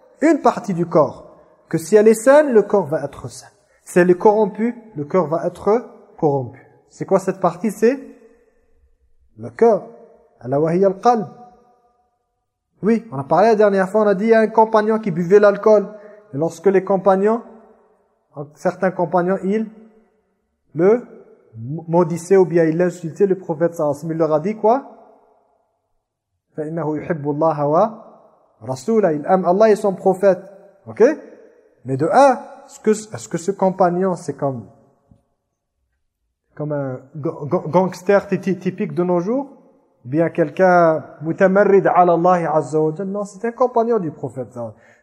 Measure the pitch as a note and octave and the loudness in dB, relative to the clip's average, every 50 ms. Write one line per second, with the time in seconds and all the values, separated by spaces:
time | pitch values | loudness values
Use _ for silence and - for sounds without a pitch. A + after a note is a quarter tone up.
0 | _ _ _ - - D#4 E4 C4+ - A#3+ - - - - F#3+ E3 F3+ E3+ - E3+ | _ _ _ -2 0 2 2 2 2 0 0 -2 -4 -6 -4 -4 -4 0 2 0
1 | C#3+ B2 G#2+ - - - - _ _ _ _ _ _ - - D#3+ D#3+ - G#3+ G#3+ | 0 0 -2 -10 -20 -20 -20 _ _ _ _ _ _ -8 -8 -8 -2 2 4 4
2 | G#3+ A3 A3+ A3 - C4 C#4 D4 D#4 C#4+ A#3+ G#3+ G3 - - G3+ F3+ C3 D3+ F#3+ | 6 6 4 4 4 4 4 4 4 4 4 2 2 2 0 -2 0 -2 -4 -6
3 | - - - - - B2 - - - - _ _ _ _ _ _ _ - - F3+ | -6 -8 -12 -14 -18 -18 -18 -18 -20 -20 _ _ _ _ _ _ _ -2 0 2
4 | F3 F3+ F3+ F3+ - A3 G#3 G#3+ A3 G3 - - A3 A#3+ A#3+ - - - - D3 | 4 4 4 4 4 2 4 4 0 -2 -2 -4 -6 -6 -6 -8 -14 -16 -12 -12
5 | C#3+ C#3+ - F#3+ E3+ C#3+ D#3 E3+ - F3 F3 - - G3 G#3 B3 A#3+ - - - | -8 -2 0 0 0 0 -2 -4 -4 -6 -8 -6 -2 -2 -2 -2 -2 -6 -18 -20
6 | - _ _ - - D3+ C#3 C#3 C3 A2+ A2+ - - _ _ _ _ _ _ - | -20 _ _ -4 -2 -2 -2 -2 -4 -8 -14 -18 -20 _ _ _ _ _ _ -12
7 | D3+ - F#3+ F#3 F#3 - F3+ - - F3 E3 - - A3 G3 - G#3+ A3+ C4+ C4+ | -6 -2 -2 -2 -2 -2 -6 -4 -4 -4 -4 -4 -6 -8 -4 0 0 0 0 -2
8 | - - - - _ _ _ _ _ _ _ _ _ _ _ _ _ _ _ _ | -6 -16 -20 -20 _ _ _ _ _ _ _ _ _ _ _ _ _ _ _ _
9 | _ _ _ _ _ _ _ G#2+ G#2+ A#2 A#2 - A3 A#3 A3 F3 - - - - | _ _ _ _ _ _ _ -18 -18 -12 -4 0 2 2 2 2 -2 -8 -20 -20
10 | - - _ _ _ _ _ _ - C3 C3+ C#3+ D#3 D#3+ E3 F3+ G3 G3 F#3 F#3+ | -20 -20 _ _ _ _ _ _ -8 -4 -2 -2 0 0 0 2 0 0 0 0
11 | - A#3 B3 A3+ F#3 C#3 - - - - _ _ _ _ _ _ _ _ _ _ | 0 0 0 0 -2 -8 -12 -20 -20 -20 _ _ _ _ _ _ _ _ _ _
12 | _ _ _ _ _ _ _ _ _ _ _ _ _ _ _ _ - G3 A#3 A3 | _ _ _ _ _ _ _ _ _ _ _ _ _ _ _ _ -2 0 0 0
13 | A3+ - - D#3 C3+ - E3+ D#3+ G3+ A3+ A3+ G3+ G#3+ G#3 G3 F#3+ F#3 F#3 F#3+ G#3+ | -2 -8 -10 -10 -4 0 2 2 4 4 4 4 4 2 2 0 -2 0 0 0
14 | G#3+ G#3 G3+ F3+ G#3 A3+ A3+ A3 A3 G#3+ A3 - A3 A3 A3 G#3+ G#3+ G#3+ A3 G#3+ | 2 2 0 0 2 2 2 4 2 2 2 2 2 4 2 0 2 0 -2 -2
15 | A3 G#3+ E3 E3 F3+ E3 F#3+ G#3 G#3 G3+ G3+ G3 - A3 G#3+ G#3 G3 F#3 - - | -2 -4 -4 -4 0 4 4 6 6 6 4 4 4 4 4 4 2 -2 -8 -18
16 | - - - - _ _ - C3+ D#3 E3 D#3+ - - G3 F#3+ F#3+ F#3 F#3+ G3 F#3 | -20 -20 -20 -20 _ _ -8 -6 -6 -6 -4 -2 0 2 2 2 2 0 -2 0
17 | F#3 G3+ F#3+ F#3+ G3 G#3+ A3+ A#3+ A3+ - - - - _ _ _ _ _ _ _ | 2 2 2 2 2 0 0 -2 -6 -12 -20 -20 -20 _ _ _ _ _ _ _
18 | _ _ _ _ _ _ - D3 D3+ C#3+ _ - - F#3 F3 - G3+ F#3 - - | _ _ _ _ _ _ -16 -16 -16 -16 _ -6 -6 -6 -4 -2 -4 -4 -2 -2
19 | F3+ E3 F3+ F3+ F3 F3+ G3 F#3+ - F#3+ G3+ A3 A3 G#3+ - - - - _ _ | -4 -2 -2 -2 0 -2 -2 -4 -4 -4 -4 -4 -4 -6 -12 -18 -20 -20 _ _
20 | _ _ _ _ _ _ _ _ _ _ _ _ _ _ - C#3+ E3+ F#3+ A3 B3 | _ _ _ _ _ _ _ _ _ _ _ _ _ _ -4 0 2 2 2 0
21 | A#3+ - - - - _ _ _ _ _ - A2+ A2+ B2 D3 E3+ E3 E3+ E3 F3 | -2 -8 -20 -20 -20 _ _ _ _ _ -18 -16 -12 -12 -12 -10 -6 -2 0 0
22 | F3+ E3 F3 E3 E3+ - G3 G3 F#3 D#3+ E3 E3+ E3 D#3+ D#3 E3 F#3 F3+ E3+ F3+ | 2 0 -2 -6 -2 2 4 4 4 4 2 2 2 2 0 0 -2 -2 -4 -6
23 | - D#3+ C#3 - G3+ G3 F#3 F#3 - - E3 C#3+ E3+ E3+ E3+ E3 D#3 D3 C#3 C#3+ | -10 -10 -4 0 0 0 0 -2 -6 -8 -6 -2 -2 -2 -2 -2 -4 -4 -4 -4
24 | - E3 D#3 D#3+ E3 D3+ D#3 D3+ D#3 G3 G#3+ A3 - G#3+ A#3 C#4 C4+ - - - | -6 -8 -4 -2 -2 0 0 -2 -2 -4 -6 -2 0 0 0 0 -2 -8 -20 -20
25 | - - _ _ _ _ _ _ _ _ _ _ _ _ _ _ _ _ _ _ | -20 -20 _ _ _ _ _ _ _ _ _ _ _ _ _ _ _ _ _ _
26 | _ _ _ _ _ _ _ _ _ _ _ - D3+ D3+ E3 E3+ D#3 D3+ D#3 D3 | _ _ _ _ _ _ _ _ _ _ _ -12 -10 -8 -8 -8 -6 -6 -6 -6
27 | C#3 - F3+ D3+ C#3 D3 C#3+ D3 D#3+ E3 D#3 D3+ D3 C#3+ D3+ E3+ G3+ A3+ - - | -6 -6 -8 -6 -6 -6 -4 -2 -2 -2 0 0 -2 0 2 2 0 0 -2 -8
28 | - - - - _ _ _ _ _ _ _ _ A2 A#2+ C3 - - - A3+ A3 | -20 -20 -20 -20 _ _ _ _ _ _ _ _ -12 -12 -10 -8 -4 -2 0 0
29 | G3+ F3 D#3 D3 D3 - F#3+ F#3 F#3 E3 F3+ G3 A3 A3 G#3 G#3 G#3+ G3+ F#3+ F#3+ | 2 0 0 -2 -2 0 0 0 2 2 2 4 4 4 4 2 0 -2 -2 0
30 | - F#3+ F#3 F#3 G3+ G3 F3+ F#3 - - - - - - _ _ _ - A2+ - | 0 0 0 2 2 0 0 0 -4 -16 -20 -20 -20 -20 _ _ _ -8 0 2
31 | G#3 C#4 D#4 - - - - - - - _ _ _ _ _ _ - A#2+ C3+ B2+ | 2 2 2 0 -8 -18 -20 -20 -20 -20 _ _ _ _ _ _ -10 -6 -4 -2
32 | D3 E3 - A#3 C#4 C#4 B3 - - - - - - - - - - G#3+ G#3+ G#3+ | -2 0 4 6 6 4 4 2 -4 -14 -20 -20 -20 -20 -16 -6 -2 0 0 -2
33 | - - - - - - - E3 - - F#3+ - F#3+ F#3+ F#3 - G3 F3 F3 F3 | -2 -12 -16 -16 -12 -10 -10 -8 -6 -6 -4 -2 -2 0 2 2 2 2 2 0
34 | F#3+ F#3+ F3 D#3+ - - C#3+ - D3 C#3 C3 A#2+ G2+ - _ _ _ _ _ _ | -2 -2 -4 -4 -8 -10 -8 -6 -6 -6 -6 -6 -12 -16 _ _ _ _ _ _
35 | _ _ _ _ _ _ _ _ _ _ _ _ _ _ _ _ _ _ _ _ | _ _ _ _ _ _ _ _ _ _ _ _ _ _ _ _ _ _ _ _
36 | _ _ _ _ _ _ _ _ _ _ _ - D3+ D3+ D3+ C#3+ C#3 C3+ B2+ B2+ | _ _ _ _ _ _ _ _ _ _ _ -10 -8 -6 -6 -6 -6 -6 -8 -10
37 | - - - D#3 C3+ E3+ - - D3 C#3 E3+ F3+ F3 D#3+ C#3 F3 F#3+ F3+ F3+ - | -14 -16 -14 -10 -8 -8 -8 -8 -8 -4 -4 -4 -4 -2 0 0 0 -2 -4 -6
38 | - - G3+ G3 G3 - F#3+ F3+ - G3 F#3 F3+ - F#3+ F3+ - G#3+ F3+ C#3+ D3+ | -2 0 0 0 0 -2 -6 -6 -4 -4 -6 -4 -6 -8 -6 -6 -8 -6 -4 -4
39 | F3 F3+ F3+ F3 E3+ G3 A#3+ C4+ C#4+ - - _ _ _ _ _ _ _ _ _ | -2 -2 -2 -2 -2 -2 -4 -4 -6 -8 -14 _ _ _ _ _ _ _ _ _
40 | - A#2+ C3 D#3 E3+ D#3+ D#3+ - E3 D3+ C#3 - F#3+ F#3 F3+ F3 E3+ D#3+ D#3+ D3+ | -12 -6 -2 -2 -2 -2 0 -2 -2 -2 0 0 2 4 4 4 4 2 2 0
41 | B2+ - - - D3 D#3+ D#3+ - G3 F#3 F#3+ G3 G#3 G3 G3 G3 E3 D#3+ - F3 | -4 -12 -18 -12 -8 -6 -2 2 2 2 4 4 4 4 4 4 4 4 4 4
42 | F3+ F3+ E3+ E3 E3 F3+ F#3 F3 E3 D#3 D3+ D#3 D3 C3 D3+ D#3 D#3 D#3 D#3 D#3 | 4 4 4 2 2 2 2 2 0 -2 -2 -2 -2 -2 -2 -2 -2 -2 -2 -6
43 | G3 F#3+ G3 G3+ G#3 G3+ - F#3+ - A3+ A3+ - B3+ B3 B3 A#3 A3+ A#3 A#3+ G#3+ | -8 -8 -8 -8 -10 -10 -12 -10 -10 -8 -4 -2 -2 0 0 0 0 0 -2 -2
44 | F3+ D3+ - - - C3+ - C3+ B2 G#2+ - B2 A#2 A2+ G#2+ _ _ _ _ _ | -4 -6 -10 -10 -12 -12 -10 -12 -14 -12 -12 -14 -14 -14 -14 _ _ _ _ _